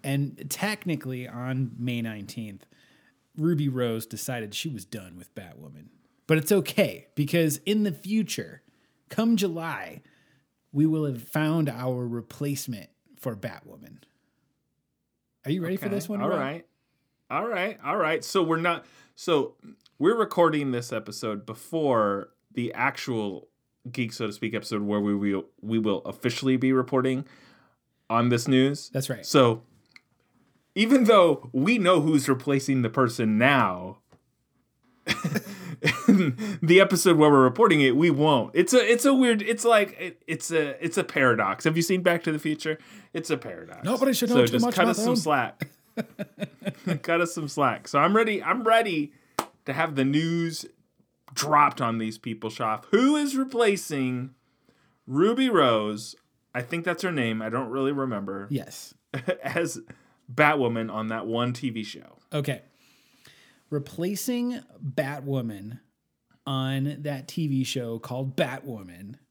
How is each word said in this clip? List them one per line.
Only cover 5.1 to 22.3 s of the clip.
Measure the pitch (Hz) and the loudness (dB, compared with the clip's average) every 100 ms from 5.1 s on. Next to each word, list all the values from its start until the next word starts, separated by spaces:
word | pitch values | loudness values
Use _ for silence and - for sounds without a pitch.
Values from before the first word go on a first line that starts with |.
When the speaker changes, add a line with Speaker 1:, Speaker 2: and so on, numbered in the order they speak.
| 87 | -20
Speaker 1:
with | 90 | -20
Batwoman. | - 92 73 76 73 78 _ _ _ - | -18 -18 -20 -20 -20 -20 _ _ _ 0
But | 160 | 0
it's | 147 | 2
okay, | 202 - - 170 95 _ | 0 0 0 0 -2 _
because | - 143 170 160 - - | -4 0 2 2 0 -2
in | 214 | 0
the | 208 | 0
future, | 156 185 220 196 - - - _ _ _ _ _ | -4 -4 -2 -2 -6 -10 -16 _ _ _ _ _
come | - 226 220 | -2 2 2
July, | 190 165 165 113 95 - _ _ _ _ _ _ _ | 0 -4 -8 -8 -10 -16 _ _ _ _ _ _ _
we | 143 156 | 0 2
will | 156 | 2
have | 147 123 | -2 -6
found | 117 151 156 165 147 | -6 -2 0 0 0
our | 117 127 123 120 | -2 -4 -4 -4
replacement | 120 113 - 143 139 - 107 - _ _ _ | -6 -10 -8 -6 -6 -8 -12 -14 _ _ _
for | 131 104 | -10 -8
Batwoman. | 113 - - - - - _ _ _ _ _ _ _ _ _ _ _ _ _ _ | -12 -12 -20 -20 -20 -20 _ _ _ _ _ _ _ _ _ _ _ _ _ _
Are | 135 | -6
you | 180 | -4
ready | 170 190 | -4 -4
for | - | -4
Speaker 2:
Okay. | |
Speaker 1:
this | 196 - | -6 -6
one, | 202 | -4
Speaker 2:
All | 147 | -2
Speaker 1:
Rob? | 170 | -2
Speaker 2:
right. | 135 170 - _ _ _ _ _ _ | -4 -8 -16 _ _ _ _ _ _
All | 233 233 | -4 -4
right. | 202 196 - | -4 -4 -6
All | 139 202 | -4 -2
right. | 156 160 | 0 -2
So | - 190 | -2 0
we're | 160 160 | 2 0
not, | 170 160 - _ _ | 0 -2 -8 _ _
so | - - 156 117 _ - - _ _ | -10 0 0 0 _ -20 -20 _ _
we're | 156 233 | 2 2
recording | 220 - 170 156 139 | 0 4 2 2 -2
this | 123 120 | -4 -4
episode | 110 107 104 117 104 - | -8 -8 -8 -6 -6 -10
before | 110 - 165 147 117 104 98 - | -16 -6 -2 2 4 2 0 -6